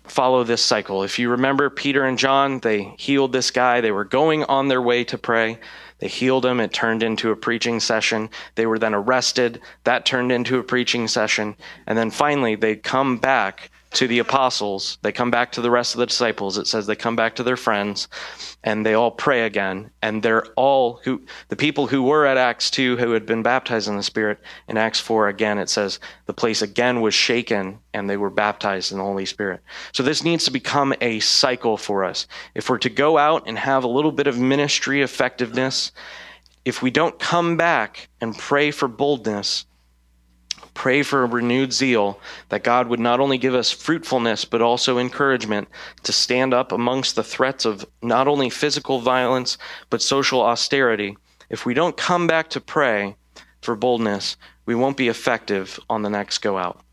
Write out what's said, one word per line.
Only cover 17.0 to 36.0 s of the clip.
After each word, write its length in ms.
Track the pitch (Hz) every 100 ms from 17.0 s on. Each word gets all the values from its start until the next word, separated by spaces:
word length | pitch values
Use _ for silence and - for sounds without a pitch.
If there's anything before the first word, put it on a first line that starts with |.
| 117 117
back 200 | 113 -
to 80 |
their 120 | 120 123
friends 540 | - 104 101 98 - - - - - -
and 240 | 113 107 110
they 80 |
all 180 | 110 117
pray 340 | - - 127 113
again. 440 | 101 98 95 107 _
And 200 | 110 107
they're 260 | 113 110 - -
all 420 | 135 135 120 120 -
who, 160 | 127 - - -
the 80 | 104
people 320 | 151 - 127
who 160 | 135
were 220 | 127 151 143
at 100 | 131
Acts 340 | 127 113 -
two 280 | - 127 123
who 140 | 120
had 140 | 113 104
been 160 | 113
baptized 460 | 117 127 - 117 101
in 80 | 101
the 80 |
Spirit, 360 | 98 - 107 104 - - -
in 80 | 110
Acts 240 | 110 -
four 300 | - 110 104
again, 300 | 98 107 104
it 100 | 92
says 320 | - 98 - - - -
the 80 |
place 280 | 98 117 107
again 380 | 104 101 120 123
was 140 | 110
shaken 680 | - - 120 120 107 95 101 _
and 160 | 104 98
they 80 | 101
were 120 | 101
baptized 600 | 98 104 101 104 95 -
in 60 | 98
the 60 | 98
Holy 200 | 98 95
Spirit. 360 | - 101 90 - - -
So 100 | -
this 220 | 131 151 160
needs 180 | 165
to 80 | -
become 420 | 127 - 143 139 -
a 220 | 120 110
cycle 560 | - - 139 123 120 107
for 260 | - 98
us. 240 | 92 - - - -
If 160 | - -
we're 100 | 123
to 100 | 131
go 280 | 110 147 156
out 260 | 147 160 -
and 100 | 110
have 280 | 135 135 123
a 20 |
little 240 | 127 156
bit 160 | 131 143
of 100 | 123
ministry 640 | 127 139 143 - - 139
effectiveness, 920 | 131 - 127 - 120 120 131 - - -